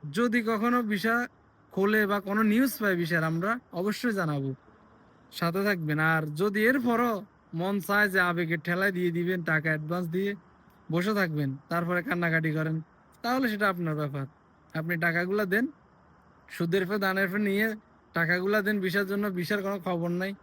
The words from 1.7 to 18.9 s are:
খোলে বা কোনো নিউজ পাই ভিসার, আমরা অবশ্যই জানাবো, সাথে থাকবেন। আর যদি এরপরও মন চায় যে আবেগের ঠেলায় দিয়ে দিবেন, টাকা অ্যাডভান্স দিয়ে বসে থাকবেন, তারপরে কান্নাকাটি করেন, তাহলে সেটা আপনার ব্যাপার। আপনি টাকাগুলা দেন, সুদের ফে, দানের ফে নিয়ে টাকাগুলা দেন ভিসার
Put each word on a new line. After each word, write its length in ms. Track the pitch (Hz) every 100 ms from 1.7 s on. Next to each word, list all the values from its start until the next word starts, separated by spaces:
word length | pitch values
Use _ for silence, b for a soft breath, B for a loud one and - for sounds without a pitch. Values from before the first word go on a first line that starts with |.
খোলে 360 | - 196 214 202
বা 120 | 202
কোনো 240 | 196 208
নিউজ 360 | 214 214 269 -
পাই 160 | 214 180
ভিসার, 280 | 170 170
আমরা 360 | 160 165 190 240 -
অবশ্যই 380 | 170 196 202 247
জানাবো, 440 | 196 165 147 135 131 - - - - - _ -
সাথে 320 | - 170 175
থাকবেন। 360 | 202 190 156 151
আর 360 | 156 160 156 151
যদি 300 | 202 202 220
এরপরও 600 | 269 240 233 240 208 208 _ _
মন 260 | 165 185 202
চায় 300 | 175 202 208
যে 100 | 185
আবেগের 400 | 180 170 165 165
ঠেলায় 320 | 170 175 196
দিয়ে 200 | 180 180
দিবেন, 320 | 170 175 185
টাকা 260 | 165 156 156
অ্যাডভান্স 380 | 156 151 175 175
দিয়ে 280 | 180 196 208 - - - - -
বসে 220 | 165 185
থাকবেন, 440 | 208 180 151 139 135 -
তারপরে 340 | 170 170 180
কান্নাকাটি 480 | 170 175 170 165 160
করেন, 300 | 156 156 160 156 _ _ -
তাহলে 280 | 226 254 262
সেটা 200 | 208 202
আপনার 260 | 180 170 151
ব্যাপার। 300 | 147 139 135 _ _ _ _
আপনি 240 | 156 160 170
টাকাগুলা 480 | 170 165 180 208 202
দেন, 220 | 202 269 - _ _ - - - _ -
সুদের 380 | - 170 190 180
ফে, 100 | 208
দানের 320 | 196 190 190
ফে 80 | 196
নিয়ে 380 | 202 196 220 214 - - _
টাকাগুলা 480 | 165 165 175 185 214
দেন 180 | 202 214
ভিসার 280 | 185